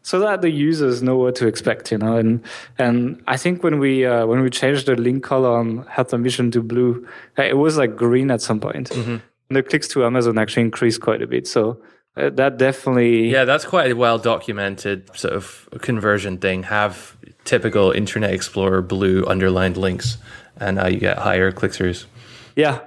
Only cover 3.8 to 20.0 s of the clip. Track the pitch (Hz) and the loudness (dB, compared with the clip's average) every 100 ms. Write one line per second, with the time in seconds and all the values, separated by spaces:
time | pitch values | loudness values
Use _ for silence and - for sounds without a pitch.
3.8 | 139 135 127 120 113 123 127 120 131 139 | 2 2 2 2 2 2 2 0 0 0
4.8 | 131 123 120 131 127 131 127 117 117 113 | 0 0 2 -2 0 0 2 2 0 -4
5.8 | 131 - 131 120 123 120 123 117 113 120 | -6 -4 -2 0 0 0 0 0 0 2
6.8 | 123 120 - - - - - 135 156 156 | 2 0 -6 -20 -8 -2 0 2 2 2
7.8 | 123 107 120 127 135 117 - 107 104 143 | 0 2 2 2 2 0 -2 -4 -4 -6
8.8 | 123 123 113 117 - _ _ 135 131 151 | -6 -6 -6 -8 -12 _ _ -2 0 -2
9.8 | - 143 117 127 120 110 107 - 117 - | -2 0 2 2 2 2 0 2 0 2
10.8 | 120 110 - 113 117 123 123 - 98 120 | 0 2 0 -2 -2 -4 -2 0 0 -2
11.8 | - _ _ - 143 131 135 123 131 135 | -12 _ _ -4 -2 0 0 2 0 0
12.8 | - 123 120 117 113 131 127 151 - 185 | 0 2 4 4 2 2 2 0 0 0
13.8 | 139 120 120 113 117 113 - 101 98 98 | 2 2 2 2 0 -2 -2 -6 -6 -4
14.8 | 101 98 92 - - 90 - - - - | -6 -6 -8 -8 -6 -6 -8 -16 -20 -10
15.8 | - 113 104 104 98 92 98 92 90 104 | -4 -2 2 0 -2 -4 -2 -2 -2 -2
16.8 | 104 92 - - - _ - 123 113 107 | -2 -4 -16 -20 -20 _ -2 0 2 2
17.8 | 95 - 104 110 104 95 - - 95 92 | 4 2 -2 -2 -2 -2 -4 -2 0 0
18.8 | 90 95 98 92 92 95 95 92 92 90 | 0 -2 2 2 2 2 2 2 0 0
19.8 | 95 90 | -2 -2